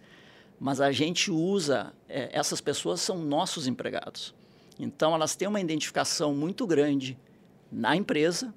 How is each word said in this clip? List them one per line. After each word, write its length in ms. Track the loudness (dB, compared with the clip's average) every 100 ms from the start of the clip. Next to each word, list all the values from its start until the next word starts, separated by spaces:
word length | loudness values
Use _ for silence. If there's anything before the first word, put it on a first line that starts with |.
| -16 -20 -20 -20 -20 -6
mas 220 | -2 2
a 100 | 2
gente 380 | 4 2 0 0
usa, 640 | 2 2 2 2 0 -2 -12 -10
é, 220 | -8 -4
essas 300 | -2 -2 -2
pessoas 400 | -2 -2 -2 -2
são 160 | -2 -2
nossos 500 | 0 0 0 -2 -2
empregados. 640 | -2 -4 -6 -6 -10 -12 -14 -20 -20 -20 -10
Então, 340 | -8 0 2
elas 220 | 4 2 -2
têm 140 | -2
uma 100 | -2
identificação 720 | 0 -2 -2 0 0 0 0
muito 320 | 0 -2 -2 2
grande 540 | 4 4 2 -2 -8 -16 -20 -20 -20 -12
na 240 | -2 2
empresa, 600 | 2 2 2 2 0 -6